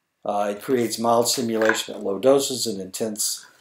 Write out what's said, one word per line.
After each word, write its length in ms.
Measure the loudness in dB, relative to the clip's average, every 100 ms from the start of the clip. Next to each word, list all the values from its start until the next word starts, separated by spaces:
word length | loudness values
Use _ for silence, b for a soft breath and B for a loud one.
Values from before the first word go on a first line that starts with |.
| _ _ -6
Uh, 280 | -2 -2 -4
it 60 |
creates 360 | 0 0 0 0
mild 300 | 2 4 2
stimulation 680 | 0 -2 2 2 2 -2
at 80 | -8
low 160 | -6 0
doses 480 | 4 4 4 -4 -4
and 140 | -6
intense 640 | -8 -6 -6 -4 -4 -6 B B